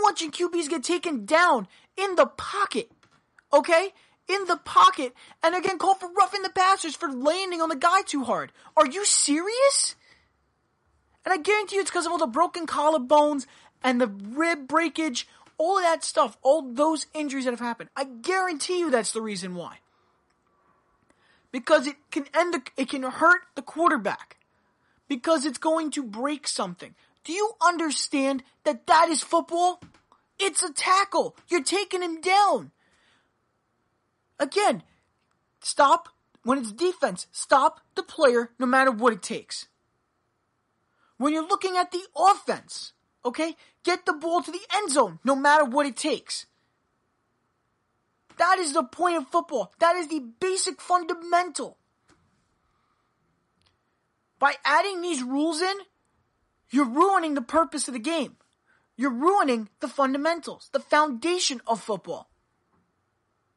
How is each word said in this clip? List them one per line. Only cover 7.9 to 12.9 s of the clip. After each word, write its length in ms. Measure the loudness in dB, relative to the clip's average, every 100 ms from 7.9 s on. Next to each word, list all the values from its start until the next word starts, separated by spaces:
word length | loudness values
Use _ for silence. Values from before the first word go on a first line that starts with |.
| 2
too 220 | 0 -4 -2
hard. 260 | -4 -4 _ -4 2
Are 100 | 2
you 180 | 2 0
serious? 880 | 2 2 0 -2 2 4 4 -2 -6 _ _ _ _ _ _ _ _ _ _ _ _ -4
And 80 |
I 40 | -2
guarantee 400 | 0 0 0 -4
you 60 |
it's 80 | -2
'cause 160 | -2 -2
of 40 |
all 80 | -2
the 80 | 0
broken 400 | 2 0 -2 -6
collarbones 800 | 0 2